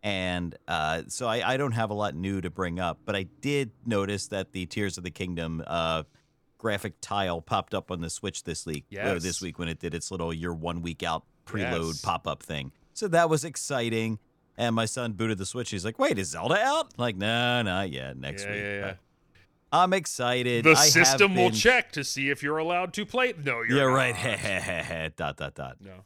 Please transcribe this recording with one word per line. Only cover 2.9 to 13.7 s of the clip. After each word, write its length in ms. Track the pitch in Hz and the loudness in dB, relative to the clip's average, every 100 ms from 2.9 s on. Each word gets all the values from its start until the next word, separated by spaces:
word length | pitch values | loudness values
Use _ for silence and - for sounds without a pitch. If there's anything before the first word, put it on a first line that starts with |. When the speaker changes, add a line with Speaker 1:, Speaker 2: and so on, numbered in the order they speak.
| 80 - | -4 -4
Speaker 1:
but 100 | 101 | -4
I 80 | |
did 480 | 92 - 139 143 131 - 117 | -4 -6 -2 0 -2 -6 -2
notice 420 | 107 98 104 - | 0 2 -2 -4
that 240 | 101 95 | -4 -4
the 120 | 95 90 | -6 -6
Tears 320 | - 101 90 | -2 -4 -4
of 60 | |
the 80 | 90 | -10
Kingdom, 500 | 80 92 85 82 80 - | -6 -6 -4 -4 -6 -4
uh, 360 | 85 82 80 78 _ _ _ _ _ | -2 0 0 -4 _ _ _ _ _
graphic 380 | 113 101 104 - | -2 -2 -4 -10
tile 400 | - 101 95 85 | -6 -2 0 -2
popped 320 | - 107 92 | 0 -2 0
up 180 | 101 - | -4 -4
on 80 | 90 | -6
the 80 | 82 | -6
Switch 360 | - 101 - - | -6 -6 -6 -8
this 200 | 85 - | -8 -6
week, 200 | 76 - | -8 -8
or 40 | 98 | -6
Speaker 2:
Yes. 280 | 113 92 | -4 -2
Speaker 1:
this 180 | 87 85 | -2 -4
week 180 | 92 78 | -6 -6
when 80 | 85 | -6
it 120 | 80 | -4
did 140 | 87 | -6
its 160 | 82 - | -6 -6
little 240 | 95 82 | -4 -4
"You're 200 | 82 85 85 | -4 -4 -4
one 260 | 85 85 | -4 -4
week 220 | 85 80 | -6 -4
out" 200 | 87 80 - _ - | -2 -4 -6 _ -10
preload 420 | 107 113 85 82 80 | -4 -2 -2 -2 -4
Speaker 2:
Yes. 60 | |
Speaker 1:
pop-up 400 | - 85 - 71 | -2 -2 -2 -6
thing. 300 | - 76 67 - _ | -6 -8 -8 -14 _
So 140 | - 208 | -6 0
that 200 | 165 170 | 4 4
was 140 | 156 | 2
exciting. 760 | 151 - - | 0 -8 -4